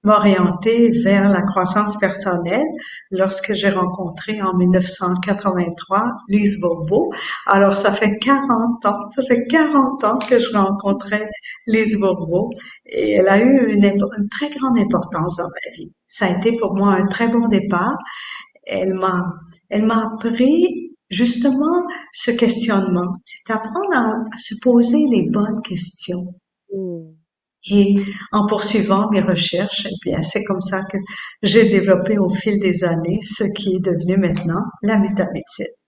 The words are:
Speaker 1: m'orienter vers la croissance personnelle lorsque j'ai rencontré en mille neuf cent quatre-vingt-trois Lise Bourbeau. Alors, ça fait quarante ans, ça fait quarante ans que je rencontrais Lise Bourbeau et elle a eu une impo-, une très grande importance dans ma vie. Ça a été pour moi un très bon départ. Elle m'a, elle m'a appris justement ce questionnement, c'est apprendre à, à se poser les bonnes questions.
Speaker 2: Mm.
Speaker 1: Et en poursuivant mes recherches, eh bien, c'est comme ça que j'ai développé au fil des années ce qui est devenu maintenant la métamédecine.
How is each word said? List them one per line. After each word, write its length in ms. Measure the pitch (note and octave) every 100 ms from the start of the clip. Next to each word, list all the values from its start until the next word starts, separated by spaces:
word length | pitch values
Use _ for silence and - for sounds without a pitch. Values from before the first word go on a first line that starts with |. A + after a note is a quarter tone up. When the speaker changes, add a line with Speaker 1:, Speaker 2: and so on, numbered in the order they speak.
| G#3
Speaker 1:
m'orienter 840 | G#3 G3+ F#3+ - - A3 A#3 A#3 A#3
vers 280 | G3 G3 G3+
la 140 | F#3
croissance 540 | G3 G3 F#3 G#3+ G#3 -
personnelle 680 | F#3+ F#3 G3 F3 E3+ G#3+ D#4 - - - _
lorsque 440 | F#3 F#3+ - -
j'ai 160 | G3+ G3
rencontré 720 | F#3 F3+ F#3+ F3 - - G#3+
en 120 | F#3+
mille 180 | F3+ F3+
neuf 140 | F#3 F3+
cent 320 | - F3+ F3+
quatre-vingt-trois 800 | G3 G3+ G3 F3+ F3 F3 - G3 A#3+ A#3 -
Lise 320 | G#3 G3+ F3
Bourbeau. 500 | E3+ E3 D#3+ G#3 F4 - - - -
Alors, 320 | G3 G3+ G3
ça 160 | G3+
fait 260 | G3+ G#3 G#3
quarante 680 | B3+ C#4 C4+ A3+ A#3+ A#3 G3+
ans, 240 | G#3 - C4+
ça 80 |
fait 240 | B3+ B3 -
quarante 560 | D#4+ D4+ D4 B3+ -
ans 160 | G#3+ -
que 200 | - A#3+
je 120 | A#3
rencontrais 800 | G#3+ G3 G3 G3+ G3 G3+ G#3 G#3+ G#3 - - -
Lise 300 | A3 A3 G#3
Bourbeau 480 | G3 F3+ D#3+ F3+ A#3 - - - -
et 280 | - G#3+
elle 160 | G#3 F#3+
a 120 | G3+
eu 320 | B3 C4+ A3+
une 120 | G#3 G3+
impo-, 260 | G3+ - G#3+
une 100 | G#3
très 220 | - D4
grande 280 | D4 C4 A#3
importance 600 | G3 F3 - E3+ F3 E3+
dans 80 | E3+
ma 300 | - - -
vie. 180 | - _ _
Ça 200 | - F#3+
a 120 | F3+
été 200 | G#3+ A#3
pour 180 | G#3 G3
moi 140 | G3+
un 180 | F#3+ G3
très 220 | - A#3
bon 180 | A#3 A#3
départ. 500 | G3 - F3 G#3 D4 - - - - - _ -
Elle 300 | G3 F#3+ F#3+
m'a, 280 | F#3 F3+ F3+ D#3 - - _
elle 160 | G#3 A3
m'a 260 | A3+ A3
appris 840 | - A#3 A#3 C4 E4 F4+ - - - _
justement 720 | F#3 A#3+ A#3+ C#4 C4 D#4 F4 F4 - -
ce 200 | - -
questionnement, 840 | A#3 A#3 - A3+ G3 F#3 F3+ F3+ F3+
c'est 300 | - - -
apprendre 400 | A3 A3 E4+ G4
à, 160 | C#4+ A3
à 280 | A#3 A3+ -
se 180 | - G#3
poser 440 | B3+ A#3+ A#3 D4 D4
les 200 | G#3+ E3+
bonnes 320 | G#3+ G#3 G#3+
questions. 580 | - F3+ - - - F3+ F3+ F3+ _ _ _
Speaker 2:
Mm. 300 | G3 F#3 E3+ D#3+ D#3+ _ _ _ _ -
Speaker 1:
Et 240 | G3+ G3+ G3+ G3 - -
en 120 | G#3+ G#3
poursuivant 640 | G#3 - A3 F#3+ G3 G#3+
mes 100 | G3
recherches, 680 | F3+ E3+ - F3 G3 - -
eh 60 | -
bien, 180 | - -
c'est 220 | D#3+ G#3+
comme 160 | G#3 F#3+
ça 220 | - F#3+ F#3+
que 60 | G3+ - - - -
j'ai 260 | G3+ A3+ G#3+
développé 480 | G3 G3 F3+ F#3+ G#3
au 120 | F#3
fil 300 | - A3 G#3
des 240 | F#3+ F3
années 380 | F3+ E3 E3 G3+
ce 240 | - - G3+ -
qui 200 | G3 F#3
est 40 |
devenu 380 | F3+ D#3+ E3+ F#3+
maintenant 420 | F3+ - D#3+ F3 A#3+ -
la 160 | G#3 G#3
métamédecine. 680 | G3 - F3+ - - - - -